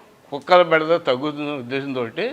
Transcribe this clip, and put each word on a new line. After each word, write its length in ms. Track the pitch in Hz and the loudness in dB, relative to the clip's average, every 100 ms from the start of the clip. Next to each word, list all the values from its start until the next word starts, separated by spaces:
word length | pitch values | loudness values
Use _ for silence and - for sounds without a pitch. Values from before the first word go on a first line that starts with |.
| - _ _ | -20 _ _
కుక్కల 300 | 139 - 180 | -10 4 4
బెడద 380 | 170 160 156 170 | 6 2 2 0
తగ్గుతున్న 520 | 143 127 151 147 147 | 0 -2 -4 -6 -8
ఉద్దేశంతో 560 | 147 120 135 139 127 117 120 226 | -8 -8 -8 -6 -6 -6 -6 -8